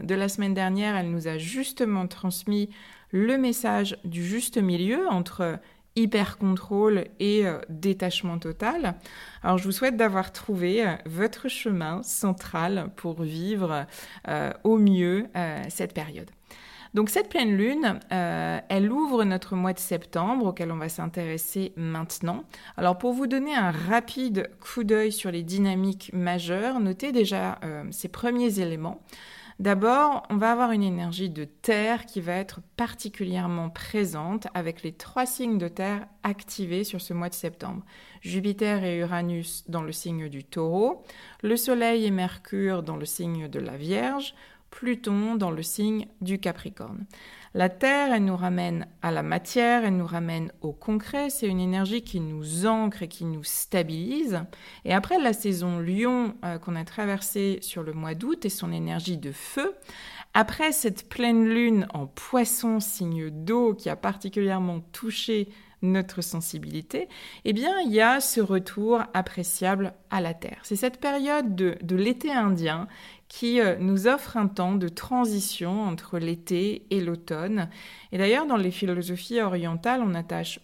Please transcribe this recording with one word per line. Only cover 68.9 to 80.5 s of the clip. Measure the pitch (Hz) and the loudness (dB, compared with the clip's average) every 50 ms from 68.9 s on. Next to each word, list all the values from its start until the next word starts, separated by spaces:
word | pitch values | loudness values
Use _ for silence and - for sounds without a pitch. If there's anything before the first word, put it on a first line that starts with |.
| 240 226 220 226 - | 4 2 2 0 -2
appréciable | 185 185 - - 185 175 - - - 185 185 196 196 196 185 - - _ - | -2 -2 -2 -4 -6 -4 -4 -2 0 2 2 2 2 0 -2 -4 -8 _ -4
à | 202 190 | -2 0
la | 175 165 165 | 0 -2 -4
Terre. | 165 - - - - - | -6 -8 -12 -12 -10 -8
C'est | - 208 | -4 -2
cette | 202 254 254 254 - | 0 0 0 -2 0
période | - 285 277 285 269 285 294 302 262 220 190 | -2 0 0 2 2 2 2 2 2 0 2
de, | 180 185 180 - - - | 2 2 2 2 0 -2
de | 165 185 | 0 2
l'été | 185 202 226 254 247 - 311 | 4 4 4 2 0 0 0
indien | 277 247 214 202 190 170 165 156 156 165 190 - - - - - - - _ - | 2 4 4 4 4 2 2 0 0 -2 -4 -8 -12 -14 -20 -20 -20 -20 _ -18
qui, | - - 240 233 240 247 | -8 -2 0 2 4 6
euh, | 226 190 175 - | 6 6 4 4
nous | 180 190 196 196 190 | 2 2 4 4 4
offre | 240 269 285 277 - - | 4 4 2 0 -4 -2
un | 233 208 | 0 0
temps | 196 202 - 180 180 196 | 0 2 0 0 2 2
de | 202 180 170 | 2 0 -2
transition | 170 - - - 254 247 247 220 208 202 190 - - - 170 170 190 208 214 | -4 -6 -6 -2 2 2 2 2 2 0 -2 -2 -4 -4 -2 -2 0 0 0
entre | 196 165 165 - - - 170 | -2 -2 -4 -6 -6 -4 -2
l'été | 165 165 170 170 170 - 185 175 190 208 208 - - - | -2 -2 -4 -4 -2 -2 0 0 0 0 -2 -4 -4 -2
et | 190 196 | 0 0
l'automne. | 175 170 170 170 170 - 165 156 165 196 214 208 170 165 - - - - - - - - - | 0 0 -4 -4 -4 -6 -6 -4 -2 -2 0 0 -2 -2 -6 -12 -18 -18 -20 -20 -14 -6 -2
Et | 185 | 0
d'ailleurs, | 196 202 226 277 320 | 4 4 4 4 4
dans | 294 254 214 | 2 2 2
les | 190 180 180 | 2 2 0
philosophies | - 202 185 180 175 170 180 180 180 - - 233 233 | 0 0 0 0 0 -2 -4 -6 -6 -6 -2 0 0
orientales, | 220 190 185 175 170 170 165 165 - 233 254 262 240 | 2 2 0 0 0 -2 -2 -2 0 0 2 2 2
on | 202 175 | 2 0
attache | 170 170 - 170 170 165 165 | 0 -2 -4 -4 -6 -4 -6